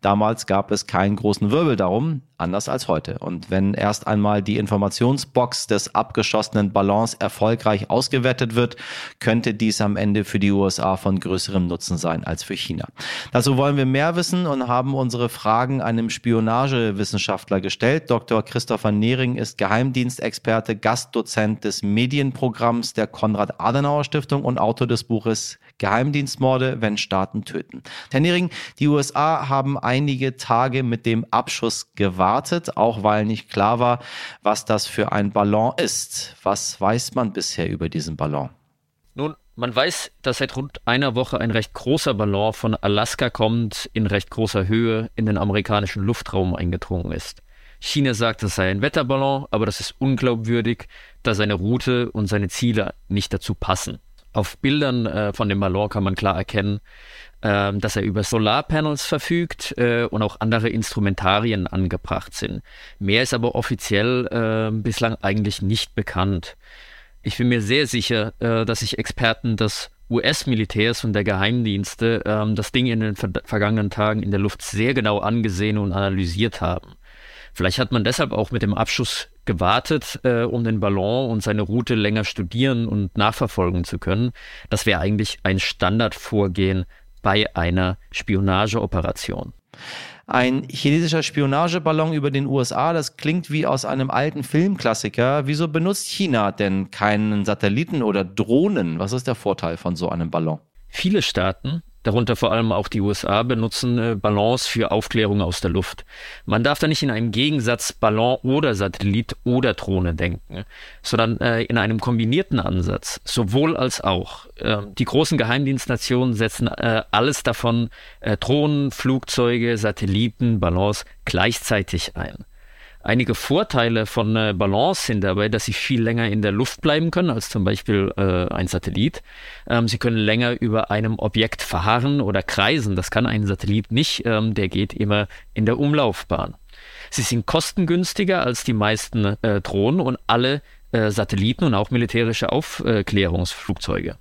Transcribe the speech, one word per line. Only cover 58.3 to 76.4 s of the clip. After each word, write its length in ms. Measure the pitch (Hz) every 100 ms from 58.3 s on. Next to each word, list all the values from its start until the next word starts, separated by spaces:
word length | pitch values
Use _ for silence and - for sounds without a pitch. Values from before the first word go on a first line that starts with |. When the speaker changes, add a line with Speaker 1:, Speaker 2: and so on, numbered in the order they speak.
| 117 107 120 147 156 151 147 -
Speaker 2:
verfügt, 720 | 151 - 170 170 - - -
äh, 300 | 120 117 117
und 120 | 107
auch 180 | 107 -
andere 300 | 110 113 113
Instrumentarien 1000 | 110 107 - 101 95 92 101 117 104 90
angebracht 640 | 92 92 85 - - -
sind. 280 | - - 101 - - - -
Mehr 240 | 98 107
ist 100 | 131
aber 220 | 123 117
offiziell, 720 | - 117 120 - 101 113 127 123
äh, 500 | 117 113 110 110 110
bislang 380 | 107 113 117 110
eigentlich 400 | 98 101 104 -
nicht 320 | 95 110 -
bekannt. 640 | - 104 - 98 95 - - - - - - - -
Ich 160 | - -
bin 100 | 123
mir 140 | 120
sehr 240 | 101 131 139
sicher, 460 | 123 101 117 107 -
äh, 240 | 117 113
dass 160 | 110 113
sich 180 | 110 -
Experten 580 | 110 - 120 113 120 107
des 360 | 107 - - - -
U-S-Militärs 920 | 117 117 147 - 117 107 113 107 117
und 80 | 117
der 100 | 104
Geheimdienste, 1040 | 104 98 101 123 113 98 98 - 117 113 -
ähm, 300 | 107 107 107
das 160 | 107
Ding 140 | 131 123
in 120 | 113
den 160 | 110
ver-, 160 | 101 104 92
vergangenen 460 | - 107 104 110 104
Tagen 340 | 98 107 107
in 80 | 101
der 80 | 98
Luft 220 | 101 -
sehr 320 | - 101 117
genau 260 | 131 107 104
angesehen 580 | 104 117 110 90 104 107
und 140 | 101
analysiert 680 | 95 98 95 90 90